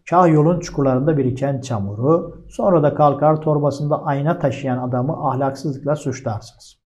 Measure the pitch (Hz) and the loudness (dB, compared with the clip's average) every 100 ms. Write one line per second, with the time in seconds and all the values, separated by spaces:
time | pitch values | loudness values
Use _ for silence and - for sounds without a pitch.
0 | - 175 175 151 151 175 - - 135 131 | 0 4 6 6 4 2 -2 -2 0 2
1 | 147 151 127 123 139 131 120 113 98 104 | 2 2 0 -2 -2 -4 -4 -6 -6 -2
2 | 135 170 170 - - - 214 170 147 143 | 2 2 0 -12 -14 -2 2 4 2 2
3 | 147 139 151 156 156 151 143 139 147 - | 2 4 2 2 0 0 0 -2 -2 -2
4 | 156 139 147 170 139 - 131 123 123 123 | -2 -2 -2 0 -2 -2 -4 -4 -2 -2
5 | 127 - 147 127 135 135 156 123 139 151 | -2 -2 -4 -2 -2 -4 -6 -6 -4 -4
6 | 139 120 120 104 - - - _ | -4 -6 -6 -8 -10 -20 -20 _